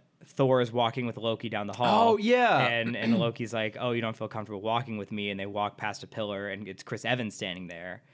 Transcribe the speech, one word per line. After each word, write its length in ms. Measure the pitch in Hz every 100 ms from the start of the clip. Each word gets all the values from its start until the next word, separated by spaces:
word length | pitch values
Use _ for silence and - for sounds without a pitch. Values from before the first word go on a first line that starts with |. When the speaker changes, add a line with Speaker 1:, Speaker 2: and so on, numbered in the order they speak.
| _ _ -
Speaker 1:
Thor 360 | - 135 127
is 100 | 113
walking 340 | 120 113 131 120
with 120 | 107
Loki 320 | 113 110 113
down 180 | 107 101
the 60 |
hall. 400 | 101 123 214 233
Speaker 2:
Oh, 40 | 202
yeah. 500 | 214 247 233 147 123
Speaker 1:
And, 280 | 117 117 117
Speaker 2:
<clears throat> 20 |
Speaker 1:
and 200 | 113 113
Loki's 360 | 117 117 110
like, 240 | 113 110 -
"Oh, 120 | 123
you 100 | 117
don't 140 | 113 113
feel 120 | 110
comfortable 340 | 113 104 101
walking 360 | 110 117 127 107
with 140 | 98
me," 180 | 107 101
and 80 | 98
they 60 | 101
walk 320 | 101 104 -
past 260 | 107 98
a 40 | 95
pillar, 420 | - 104 98 101
and 180 | 95 95
it's 160 | 92
Chris 220 | - 110 113
Evans 280 | 123 107 -
standing 320 | 98 90 87
there. 340 | 85 90 98 _